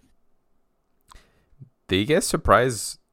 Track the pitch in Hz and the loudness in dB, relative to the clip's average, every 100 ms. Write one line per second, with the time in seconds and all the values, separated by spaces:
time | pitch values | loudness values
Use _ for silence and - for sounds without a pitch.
0 | _ _ _ _ _ _ _ _ _ _ | _ _ _ _ _ _ _ _ _ _
1 | _ - _ _ _ - - _ - 95 | _ -20 _ _ _ -20 -20 _ -4 -2
2 | 107 156 - 160 - 104 127 110 - - | 0 -2 -2 -2 2 4 2 -4 -10 -14
3 | _ | _